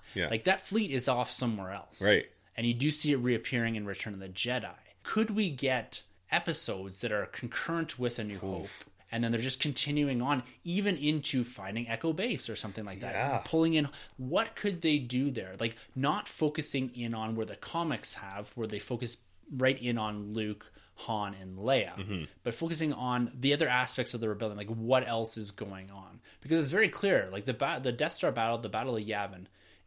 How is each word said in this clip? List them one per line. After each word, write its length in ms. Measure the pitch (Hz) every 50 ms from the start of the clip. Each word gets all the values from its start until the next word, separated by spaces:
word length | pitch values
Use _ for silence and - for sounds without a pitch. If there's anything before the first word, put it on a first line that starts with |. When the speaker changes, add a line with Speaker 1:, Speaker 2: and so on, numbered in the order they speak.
| - - -
Speaker 1:
Yeah. 140 | 98 87 76
Speaker 2:
Like, 160 | - 117 -
that 220 | 180 190 196 -
fleet 240 | - 190 226 214 175
is 180 | 139 127 120 139
off 220 | 123 135 165 -
somewhere 420 | - - 131 117 113 101 95 92 98
else. 300 | 98 - - - - 95
Speaker 1:
Right. 240 | 104 104 85 - - - _ _ _ - -
Speaker 2:
And 80 | 117
you 80 | 120 120
do 160 | 120 135 151
see 220 | 151 - - 151 143
it 40 |
reappearing 600 | 131 120 123 120 113 - - 135 120 117 117 113
in 100 | 107 104
Return 260 | 101 98 - - 113 101
of 80 | 95
the 80 | 95 95
Jedi. 460 | 92 - - 120 123 127 104 95 85 - - - - _ -
Could 280 | - - 214 220 220
we 180 | 208 214 214 180
get 540 | 143 127 143 131 127 123 113 - - - - _ - _ _ -
episodes 680 | 151 175 175 - 151 - - - 104 95 95 98 92 -
that 120 | - 113 107
are 140 | 104 95
concurrent 720 | - - - - 117 - - - - 165 165 160 156 - -
with 200 | 123 120 120 -
A 60 | 110
New 120 | 104 101
Speaker 1:
Oof. 40 | 95
Speaker 2:
Hope, 280 | 95 98 92 87 - 98 - - - - - - - -
and 140 | - 117 120
then 80 | 117 117
they're 80 | 113
just 200 | 120 131 - -
continuing 600 | - 147 139 - - 147 147 147 147 143 135 120
on, 220 | 123 139 143 131 120 - - - -
even 320 | 170 175 196 196 202 185 139
into 440 | 143 151 156 151 147 - - 127 120
finding 440 | - - - 98 95 104 117 120 113
Echo 240 | 113 113 - 165 156
Base 380 | 160 202 254 196 135 - -
or 60 | 107
something 280 | - - 107 92 - 107
like 160 | 101 95 98
that? 140 | - - -
Speaker 1:
Yeah. 260 | 98 120 143 135 107 -
Speaker 2:
Pulling 300 | - - 160 165 165 165
in, 140 | 156 147 135 - - - - - -
what 360 | 127 127 151 196 220 - -
could 280 | - - 208 190 170 165
they 160 | 160 151 147
do 320 | 127 117 123 127 139 143
there? 240 | 127 113 95 95 95 95
Like, 180 | 117 113 - - - - -
not 340 | 131 131 143 175 208 - -
focusing 680 | - - 156 151 147 - 147 - - 139 131 123 123
in 200 | 123 120 117 117
on 200 | 110 110 110 113
where 120 | 113 110
the 100 | 104 98
comics 580 | - - - - 165 170 160 131 104 - - -
have, 360 | - 107 98 95 101 107 - -
where 120 | 123 113
they 120 | 110 107 101
focus 380 | - - 127 110 120 117 - - - _ - - - - 151
right 240 | 127 127 131 135 139
in 160 | 123 123 117
on 380 | 117 107 107 104 104 104 104 107
Luke, 360 | 110 107 107 107 107 - - - - - - _ - -
Han, 320 | - 113 107 104 98 98 98
and 160 | 95 92 92
Leia, 380 | 95 101 120 135 123 101 90 -
Speaker 1:
Mm-hmm. 280 | 98 95 101 104 90 78 - - - -
Speaker 2:
but 100 | 123 113
focusing 380 | - 165 165 165 147 160 151 139
on 380 | - 127 123 123 123 120 117 - 127
the 140 | 123 135 143
other 140 | 147 165 123
aspects 440 | 123 127 127 120 - - 120 - -
of 60 | 113
the 80 | 113 110
rebellion, 300 | 104 98 117 107 104 104
like, 100 | 104 101
what 380 | 113 113 110 117 131 131 127 117
else 300 | 117 113 113 110 - 113
is 140 | 107 98 -
going 380 | - 107 101 98 95 95 98
on? 300 | 98 98 95 92 92 - - - - - -
Because 180 | 135 160 165
it's 100 | 151 131
very 180 | 151 202 220 185
clear, 400 | - - - 196 180 123 98 92 92
like, 120 | 101 104
the 80 | 127 117
ba-, 260 | - 139 139 170 127 131
the 100 | 131 117
Death 200 | 117 147 170 -
Star 180 | - - 160 139
battle, 260 | 117 113 113 117 117
the 100 | 120 104
Battle 280 | 92 110 120 131 120
of 60 | 110 107
Yavin, 420 | 107 107 101 101 95 95 90 90 - _ _ - - - - _